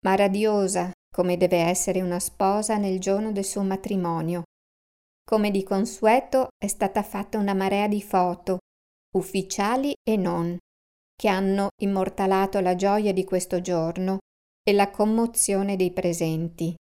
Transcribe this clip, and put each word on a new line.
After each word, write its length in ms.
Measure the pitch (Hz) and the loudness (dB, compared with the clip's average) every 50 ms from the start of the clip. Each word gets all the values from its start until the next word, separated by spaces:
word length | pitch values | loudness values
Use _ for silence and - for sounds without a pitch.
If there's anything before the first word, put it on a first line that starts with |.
| - | 2
ma 120 | 190 190 | 2 2
radiosa, 720 | 190 202 202 190 202 214 214 214 202 196 190 202 180 175 185 180 _ _ _ - | 4 2 2 2 0 0 2 2 2 0 0 0 -2 -2 -4 -8 _ _ _ -4
come 220 | - 180 180 180 | -2 0 0 2
deve 220 | 175 185 175 180 170 | 2 4 4 4 4
essere 440 | 165 170 180 185 - - 180 190 | 4 2 2 0 0 -2 0 0
una 160 | 185 180 175 175 | 0 -2 -2 -2
sposa 580 | - - - - 196 190 196 214 214 220 220 | -4 -6 -4 0 0 2 2 0 0 0 0
nel 220 | 208 202 190 185 190 | 0 0 0 -2 -2
giorno 320 | 185 196 196 202 220 220 | 0 0 0 0 0 -2
del 140 | 208 196 196 | -4 -4 -4
suo 180 | 196 - 202 | -4 -4 -2
matrimonio. 800 | 196 190 190 190 190 - 202 190 180 170 165 165 160 165 175 175 170 _ _ _ _ _ _ _ _ _ _ _ _ _ _ _ _ | -2 -2 -2 -4 -4 -2 -2 -2 0 0 -2 -2 -2 -2 -4 -4 -6 _ _ _ _ _ _ _ _ _ _ _ _ _ _ _ _
Come 260 | - 226 214 208 208 | 0 0 2 2 2
di 100 | 196 196 | 0 -2
consueto 880 | 190 - 208 190 202 - - - - 214 220 262 - - - 262 254 254 _ | -2 0 0 -2 -2 -2 -4 0 4 4 4 4 2 2 0 0 0 0 _
è 100 | _ - | _ -8
stata 360 | 202 - - 214 190 - 220 | -8 -4 -2 -2 -2 0 -2
fatta 360 | 202 - - 196 202 - - 220 | -4 -4 -6 -8 -8 -4 -4 -2
una 160 | 202 196 196 | -2 0 0
marea 320 | 190 190 196 202 202 208 | 0 0 0 0 0 0
di 160 | 208 208 208 | 0 -2 -2
foto, 560 | 202 - - 185 180 180 175 180 - - 185 185 _ _ _ _ _ _ _ _ _ _ _ | -4 0 2 2 2 2 -2 -4 -4 -4 -4 -4 _ _ _ _ _ _ _ _ _ _ _
ufficiali 800 | 190 180 - - 196 190 - - - 196 208 240 262 269 285 277 - | -2 -2 0 -2 -4 -4 -2 -4 -2 0 0 0 0 0 -2 -4 -4
e 140 | _ - 220 | _ 0 0
non, 400 | 208 185 170 170 170 170 170 175 175 _ _ _ _ _ _ _ _ _ _ _ | 0 0 0 0 -2 -2 -2 -4 -6 _ _ _ _ _ _ _ _ _ _ _
che 140 | _ - 214 | _ 0 0
hanno 400 | 190 190 196 190 196 196 196 196 - _ | 0 2 2 0 2 0 0 -2 -4 _
immortalato 760 | 214 196 196 190 185 190 - - 196 190 196 190 196 190 196 202 | -4 -2 0 0 -2 -2 -2 -2 0 2 2 2 2 0 0 0
la 140 | 185 185 180 | 0 0 0
gioia 380 | 175 190 196 202 214 214 208 | 2 2 2 2 2 2 0
di 120 | 190 185 190 | 0 0 -2
questo 360 | 190 185 180 180 - - 180 | 0 -2 -2 -2 -2 -4 -4
giorno 580 | 180 185 180 165 160 165 170 180 185 185 190 190 _ _ _ _ _ _ _ _ _ - | -2 0 -2 0 0 -2 -2 -2 -2 -2 -2 -4 _ _ _ _ _ _ _ _ _ 2
e 40 | |
la 180 | 202 202 202 202 | 4 4 4 2
commozione 880 | - - 208 214 220 226 233 233 233 - - - 196 196 202 202 202 | 2 0 0 2 2 2 0 0 0 -2 -2 0 0 0 0 -2 0
dei 160 | 185 185 180 | 0 -2 -2
presenti. 840 | 180 - 180 175 170 170 170 160 160 160 165 165 - - 170 165 170 - | -2 -2 -2 -2 -2 0 -2 -2 -2 -2 -4 -6 -6 -6 -6 -6 -6 -8